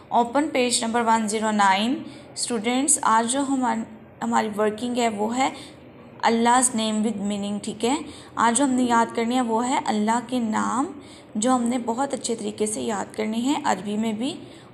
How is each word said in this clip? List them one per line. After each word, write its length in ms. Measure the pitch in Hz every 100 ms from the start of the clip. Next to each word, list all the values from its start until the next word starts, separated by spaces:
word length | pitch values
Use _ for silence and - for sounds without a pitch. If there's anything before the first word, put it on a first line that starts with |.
| -
Open 380 | 226 233 277 302
page 280 | 277 247 233
number 240 | 226 233
one 240 | 226 226 214
zero 220 | 214 220
nine. 440 | 214 196 190 226 302 - - - -
Students, 640 | - 233 220 254 294 -
आज 280 | - 226 233
जो 80 | 269
हमार-, 420 | 277 269 247 226 226 - - -
हमारी 280 | 233 233 220
working 480 | 202 214 214 247 247
है 120 | 233
वो 200 | 202 214
है 220 | 247 285 - - - - - - - 214
Allah's 440 | 233 233 247 262 220
name 240 | 220 214 220
with 180 | 202 202
meaning, 300 | 202 202 202
ठीक 200 | 208 -
है। 140 | 233 302 - - - -
आज 200 | 226 233
जो 60 |
हमने 200 | 277 247
याद 280 | 247 233 226 233
करनी 200 | 233 254
है 60 |
वो 180 | 233 220
है 220 | 247 302 -
अल्लाह 340 | 214 208 240 233
के 100 | 254
नाम, 480 | 226 214 202 220 311 - - - - 214
जो 140 | 240
हमने 260 | 254 233 254 233
बहुत 260 | 226 277
अच्छे 220 | 254 - 226
तरीके 320 | 208 208 214
से 140 | 220
याद 340 | 240 202 202 -
करने 220 | 214 226
हैं 260 | 254 302
अरबी 340 | 294 196 202 214
में 200 | 226 214
भी, 160 | 262 359 - - -